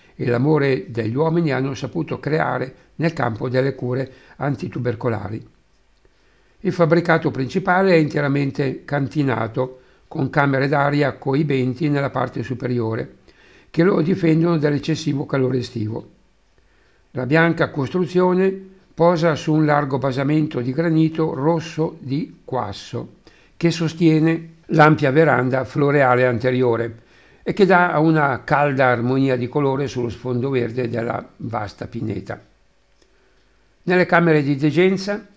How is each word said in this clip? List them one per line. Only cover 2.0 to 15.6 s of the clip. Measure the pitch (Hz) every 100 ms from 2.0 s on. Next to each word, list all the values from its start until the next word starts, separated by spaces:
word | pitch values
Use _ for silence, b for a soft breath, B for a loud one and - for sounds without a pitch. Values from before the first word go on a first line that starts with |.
| - 127
creare | - 156 135 127 131 - b b
nel | 160
campo | 160 120 110 131
delle | 127 135 131
cure | 123 131 131 B B B
antitubercolari. | 143 147 180 165 120 110 123 107 98 113 - _ _ _ _ _ _ b b b b b
Il | 190
fabbricato | 170 165 170 170 165 156
principale | 131 127 185 190 180 196
è | 165
interamente | 151 151 143 143 139 - 139 - -
cantinato, | 143 139 151 135 113 113 123 127 - B B B
con | - 135
camere | 151 143 135 139
d'aria | 143 143 147 143
coibenti | - 139 135 156 135 127 123 151
nella | 143 139
parte | 127 123 -
superiore, | 113 120 127 123 113 113 139 - b b b b b
che | -
lo | 175 196
difendono | 160 185 165 160 170 165
dall'eccessivo | 151 143 - 156 156 139 143
calore | 139 127
estivo. | 127